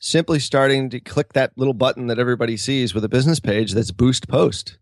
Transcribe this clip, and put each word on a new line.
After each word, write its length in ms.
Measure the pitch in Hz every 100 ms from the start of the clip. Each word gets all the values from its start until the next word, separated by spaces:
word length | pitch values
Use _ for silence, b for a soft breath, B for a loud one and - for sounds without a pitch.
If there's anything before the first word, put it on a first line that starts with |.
simply 380 | - 160 165 156
starting 500 | 127 139 135 135 131
to 100 | 120
click 320 | - - 147
that 180 | 143 131 -
little 160 | 135
button 360 | 117 127 - 123
that 100 | 113
everybody 380 | 123 120 117 113
sees 380 | - 135 120
with 100 | 95
a 40 | 107
business 300 | 123 139 151
page 320 | - 104 110
that's 200 | 98 113
boost 360 | 90 123 127 -
post. 480 | 135 170 - - -